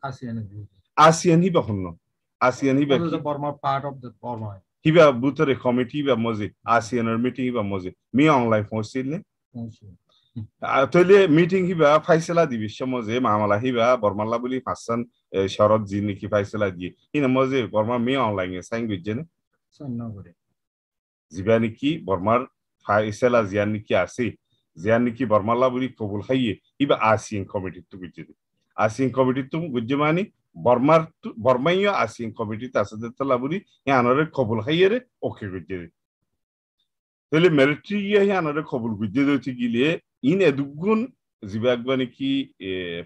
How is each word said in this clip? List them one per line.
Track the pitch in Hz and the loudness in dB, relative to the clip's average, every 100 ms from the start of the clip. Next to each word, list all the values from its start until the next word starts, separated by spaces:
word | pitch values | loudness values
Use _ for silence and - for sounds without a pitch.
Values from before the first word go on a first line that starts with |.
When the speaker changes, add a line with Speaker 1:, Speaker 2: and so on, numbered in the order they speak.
Speaker 1:
আসিয়ানে | 135 - 123 113 | -14 -12 -12 -10
দিয়ে | 101 104 | -12 -14
দে। | 101 _ _ - | -20 _ _ 4
Speaker 2:
আসিয়ান | 156 165 180 165 | 6 6 4 4
হিবা | 185 170 | 4 0
হন্য? | 110 101 90 82 _ _ _ _ | -2 -4 -6 -10 _ _ _ _
আসিয়ান | 123 123 139 135 | 0 2 0 2
হিবা | 143 131 | 2 2
Speaker 1:
Because | 170 147 | 0 -4
Speaker 2:
কি? | |
Speaker 1:
the | 147 | -4
Burma | 143 143 | -6 -8
part | 143 143 139 139 | -6 -4 -4 -6
of | 135 | -12
the | 120 - | -16 -14
Burma. | 123 117 107 98 _ _ | -10 -8 -10 -12 _ _
Speaker 2:
হিবা | 156 165 151 | 4 8 6
বুতরে | 120 135 151 151 | 6 0 0 0
কমিটি | 123 127 123 117 147 | 0 0 0 -2 -2
হিবা | 139 | 0
মজে, | 117 113 107 101 - | 0 0 -2 -6 -6
আসিয়ানের | - 117 107 123 113 113 | 0 0 0 -2 0 0
মিটিং | 123 123 | -2 -2
হিবা | 127 120 | -4 -4
মজে। | 101 98 90 - _ | -4 -6 -8 -12 _
মি | 117 156 | 2 4
অনলাইন | 139 117 110 | 4 2 0
পৌঁছিল | 104 110 104 131 131 | 0 -6 -6 -6 -6
নে? | 170 - _ _ | -8 -12 _ _
Speaker 1:
পৌঁছিল। | 120 113 110 104 87 _ _ _ 117 107 _ | -14 -14 -16 -20 -20 _ _ _ -16 -16 _
Speaker 2:
আ, | - 123 131 | -2 0 2
তইলে | 175 180 202 185 | 4 8 8 8
মিটিং | 151 175 190 180 | 4 4 2 0
হিবা | 175 147 151 | 2 4 4
ফাইসলা | 165 160 165 170 160 | 4 2 2 0 0
দিবি | 117 107 | -2 -8
সে | - | -8
মজে, | 131 127 107 113 | -6 -6 -4 -2
মামলা | 123 104 104 101 | 0 2 2 0
হিবা | 127 120 117 123 | 0 0 2 2
বর্মাল্লা | 104 101 110 117 | 0 -2 -2 -4
বলি | 123 131 | -4 -6
পাঁচজন, | 110 87 - 117 120 _ _ | -6 -8 -6 -6 -6 _ _
এ, | 95 95 | -2 -2
শরৎ | - 104 110 101 | 2 4 4 0
জি | 101 | -4
নাকি | 104 98 104 | -4 -6 -2
ফাইসলা | 104 101 110 101 | -2 -2 -2 -4
দিয়ে। | 87 90 - _ | -4 -10 -12 _
ইনে | 147 131 | -2 0
মজে | 131 131 135 104 | 2 0 0 -2
বর্মা | 107 110 123 | -2 -2 -2
মি | 117 135 | -2 0
অনলাইনে | 117 98 92 90 | 0 -2 -4 -8
সাইন | 85 117 117 | -8 -6 -6
গইজে | 98 92 | -6 -6
নে? | 113 165 _ _ _ _ | -8 -8 _ _ _ _
Speaker 1:
সাইন | _ 143 | _ -10
না | 117 117 | -10 -10
করে। | 98 85 _ _ _ _ _ _ _ _ _ _ | -12 -18 _ _ _ _ _ _ _ _ _ _
Speaker 2:
জিবা | 92 95 113 | -6 0 2
নাকি | 113 113 139 165 | 0 -2 -4 -4
বর্মার | 90 95 98 120 135 _ _ _ - | -4 -2 0 0 -2 _ _ _ -2
ফাইসলা | 104 107 104 123 120 | 0 0 0 2 2
জিয়া | 101 101 104 | 2 0 -2
নাকি | 107 - | -4 -2
আছে, | 104 87 - 113 - _ _ _ 80 | 0 0 -2 -6 -6 _ _ _ -6
জিয়া | 95 113 | 0 2
নাকি | 120 113 | 0 -2
বর্মাল্লা | 123 107 101 120 131 | 0 2 2 2 0
বলি | 123 127 | 0 -6
কবুল | - 107 104 | -6 -8 -6
খাইয়ে, | 98 131 120 90 _ - | -2 0 0 -4 _ -4
ইবা | 143 107 | 0 2
আসিয়ান | 110 107 - 104 | 4 2 0 -8
কমিটি | 95 104 92 90 - | -6 -6 -8 -10 -18
তো | 98 | -16
গইজে | 87 82 | -16 -16
দে। | 78 _ _ _ _ | -20 _ _ _ _
আসিয়ান | - 110 110 131 | -2 -2 0 -2
কমিটি | 113 131 131 | 0 0 0
তো | 135 165 | -4 -8
গইজে | 165 123 113 139 | -6 -4 -2 0
মানে | 151 170 208 _ _ - | 0 0 -4 _ _ -4
বর্মার | 113 123 139 160 160 _ | 2 4 6 4 2 _
তো, | - 117 | -14 -2
বর্মাইও | 113 123 151 185 202 | 0 2 2 2 0
আসিয়ান | 170 117 - 113 | 0 -2 -4 -10
কমিটি | 113 107 110 127 | -8 -8 -8 -4
তা | 120 | -2
আছে | 104 107 | -2 -6
দে | 117 - | -12 -6
তালা | 139 123 | -2 0
বলি, | 135 190 - _ - | -2 -6 -10 _ 0
এ | |
আনরে | 131 120 131 156 | 4 4 2 0
কবুল | - 110 113 | -2 -2 -2
খাইয়ে | 110 165 190 | -2 2 2
রে, | 240 - _ | 2 -6 _
ওকে | 123 - 101 | -10 -8 -10
গইজে | 92 82 92 | -10 -10 -10
দে। | 82 _ _ _ _ _ _ _ _ _ _ _ _ _ _ | -12 _ _ _ _ _ _ _ _ _ _ _ _ _ _
তাহলে | 156 180 | 2 4
মিলিটারি | 151 135 147 - 202 196 | 6 4 2 -6 -6 0
ইয়া | 208 | 2
হে | 196 | 2
আনরে | 190 156 147 156 | 0 -2 -4 -6
কবুল | 135 113 | -6 -6
গইজে | 101 107 113 | -6 -4 0
দইতে | 139 139 135 | 0 0 -2
গিলে, | 123 123 117 143 170 - _ | -6 -2 0 0 -2 -8 _
ইন | 127 190 | 0 2
এদুগুণ | 175 135 139 147 190 220 262 _ _ _ 104 | 2 2 -4 -4 0 0 -2 _ _ _ -10
জিবাগ | 107 120 123 123 | -2 0 0 -2
মানে | 131 123 | -2 -4
কি, | - 135 135 135 _ | -6 -4 -4 -6 _
এ, | 95 92 87 85 | -8 -8 -8 -10